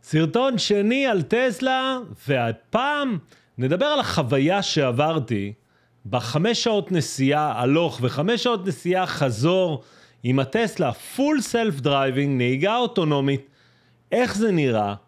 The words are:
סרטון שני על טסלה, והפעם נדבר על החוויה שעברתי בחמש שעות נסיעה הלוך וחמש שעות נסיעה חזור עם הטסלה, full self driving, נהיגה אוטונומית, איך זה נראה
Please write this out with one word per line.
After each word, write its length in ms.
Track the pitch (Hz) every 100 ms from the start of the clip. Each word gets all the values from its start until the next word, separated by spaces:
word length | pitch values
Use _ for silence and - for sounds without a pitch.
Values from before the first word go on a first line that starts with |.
| -
סרטון 460 | 156 160 233 262 233
שני 480 | - 208 208 262 269
על 160 | 202
טסלה, 760 | 143 226 254 202 262 262 262 254 196 - -
והפעם 880 | 135 117 117 _ 220 269 294 277 190 - - _ -
נדבר 280 | 131 175 285
על 140 | 294
החוויה 600 | - - 127 139 143 196
שעברתי 920 | - 156 135 120 156 160 120 110 98 104 _ _ _ _ 101
בחמש 580 | 123 117 151 202 240
שעות 280 | 240 208 202
נסיעה 720 | 180 - - 135 147 151 113
הלוך 380 | 123 151 170 -
וחמש 420 | 120 127 175 240
שעות 240 | 247 226 185
נסיעה 400 | 139 175 180 180
חזור 760 | - 139 107 147 185 180 139 - - - _
עם 160 | 120 131
הטסלה, 520 | 135 214 226 220 147 113 - -
full 240 | 277 302 208
self 320 | 233 220 143
driving, 440 | 131 139 135 127 143
נהיגה 500 | 135 123 131 185 233
אוטונומית, 720 | 240 233 156 143 139 139 - _ _ _ _ _ _
איך 240 | 214 247 196
זה 160 | 226
נראה 420 | 180 139 110 104 101